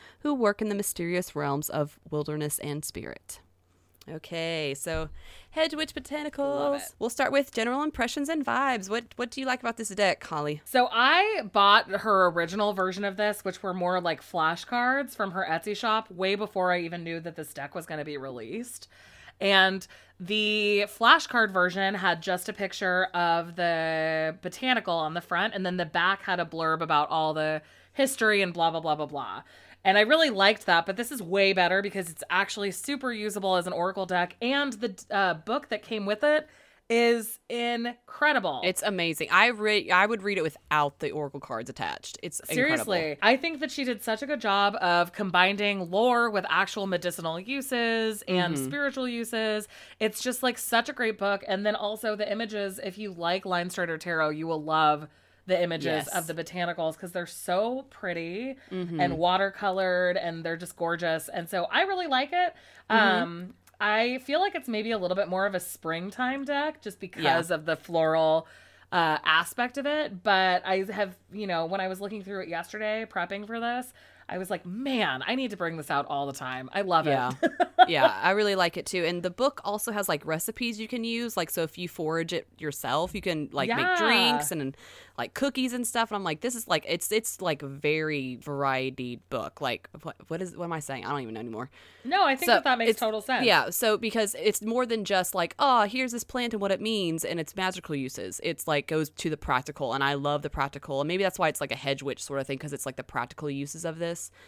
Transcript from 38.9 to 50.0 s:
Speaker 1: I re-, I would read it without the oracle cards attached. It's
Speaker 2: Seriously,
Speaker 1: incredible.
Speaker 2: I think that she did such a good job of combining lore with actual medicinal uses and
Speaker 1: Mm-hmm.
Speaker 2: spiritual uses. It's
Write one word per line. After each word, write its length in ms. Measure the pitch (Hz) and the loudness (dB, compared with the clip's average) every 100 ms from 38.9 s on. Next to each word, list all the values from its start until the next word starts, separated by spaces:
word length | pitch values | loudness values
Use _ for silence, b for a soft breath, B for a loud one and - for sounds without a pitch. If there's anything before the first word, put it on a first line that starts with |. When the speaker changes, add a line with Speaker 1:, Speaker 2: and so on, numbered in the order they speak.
| 190 170 160 156 | 0 0 -2 2
Speaker 1:
I 160 | 175 226 | 6 6
re-, 440 | 220 214 208 113 | 4 2 2 4
I 140 | 180 208 | 4 4
would 180 | 226 | 2
read 140 | 196 190 | -2 -2
it 40 | |
without 580 | 160 - - 151 147 - | -2 -4 0 2 2 0
the 120 | 147 | -6
oracle 280 | 147 143 143 | -4 -6 -8
cards 300 | - 113 120 | -8 -8 -8
attached. 480 | - 92 67 - - | -6 -6 -6 -10 -12
It's 180 | 165 - - | -10 -10 -4
Speaker 2:
Seriously, 520 | 202 277 320 226 185 156 | 0 2 2 0 0 0
Speaker 1:
incredible. 80 | 143 | 2
Speaker 2:
I 160 | 208 262 | 4 4
think 220 | 330 302 | 2 -4
that 120 | 302 | -6
she 120 | - | -4
did 200 | 262 233 | -4 -4
such 180 | - 220 | -4 -4
a 20 | 277 | -2
good 140 | 294 | -2
job 340 | 214 196 202 202 | 0 2 2 2
of 300 | 180 175 175 | 2 4 2
combining 760 | - 196 180 185 202 202 202 170 | -2 2 4 4 4 0 -2 0
lore 380 | 185 240 240 233 | 2 4 4 2
with 160 | 208 180 | 0 2
actual 380 | 170 196 - 196 | 2 2 -2 -2
medicinal 520 | 175 180 170 165 165 | -2 -2 -4 -4 -6
uses 840 | 196 277 262 247 233 226 220 214 - | -6 -6 -4 -2 0 2 0 -2 0
and 280 | 180 180 151 | 0 2 0
Speaker 1:
Mm-hmm. 100 | 131 | -2
Speaker 2:
spiritual 420 | 285 285 269 254 | -2 -2 -2 -4
uses. 600 | 233 233 226 220 214 214 B B | -4 -4 -2 0 -2 -4 B B
It's 220 | B | B